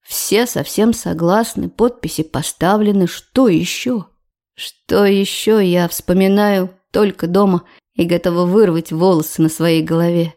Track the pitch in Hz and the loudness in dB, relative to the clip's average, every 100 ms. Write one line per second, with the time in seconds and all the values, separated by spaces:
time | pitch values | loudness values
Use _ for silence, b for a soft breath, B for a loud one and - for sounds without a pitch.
0 | - - - 202 240 - 147 - 226 226 | -10 -10 -2 -2 -2 -4 -6 0 0 0
1 | 175 160 170 208 226 202 175 - 240 240 | -6 -2 0 0 -2 -6 -8 -2 -2 -2
2 | 160 - 156 143 156 - 170 214 208 202 | -8 -6 -6 -6 -8 -2 0 2 2 2
3 | 175 - _ - 254 160 180 - 247 240 | 0 -4 _ 2 2 2 -2 -6 -6 -6
4 | - _ _ _ _ - - _ - - | -8 _ _ _ _ -18 -18 _ -2 2
5 | 202 196 196 - - 214 190 175 170 - | 4 2 0 -4 0 2 2 0 0 -4
6 | - 180 190 202 208 196 185 _ _ 190 | -2 2 2 2 2 0 -4 _ _ 0
7 | 208 - 170 185 202 175 b b _ - | 0 -2 -2 2 2 0 b b _ -4
8 | 170 175 180 170 175 196 202 165 165 160 | -2 0 0 0 2 4 4 2 -4 0
9 | 185 165 156 - 160 - 165 160 160 165 | 2 2 -2 -2 -2 0 0 0 0 0
10 | 170 175 165 | 0 0 -2